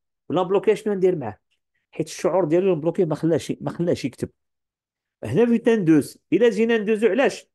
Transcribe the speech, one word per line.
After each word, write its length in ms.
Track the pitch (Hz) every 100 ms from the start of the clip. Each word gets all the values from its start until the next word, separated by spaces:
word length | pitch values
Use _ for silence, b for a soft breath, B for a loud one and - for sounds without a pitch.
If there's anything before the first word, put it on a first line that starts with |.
| _ _ -
ولا 140 | 151
بلوكي، 320 | 180 202 214 202
شنو 180 | 220
ندير 220 | 202 185 175
معاه؟ 240 | 120 104 _ _ _ _ _
حيت 160 | - 156
الشعور 380 | - - 180 170
ديالو 300 | 170 190 170
بلوكي، 300 | 160 156 175
ما 100 | 151
خلاش، 380 | 160 156 - -
ما 80 | 143
خلاش 340 | - 175 131 135
يكتب. 240 | - - - _ _ _ _ _ _ _ _
هنا 220 | - 139 240
فين 160 | 226
تندوز، 560 | - 226 165 156 - - _
الا 160 | 170 240
جينا 280 | 202 226 233
ندوزو، 300 | 202 220 220
علاش؟ 400 | 202 247 - -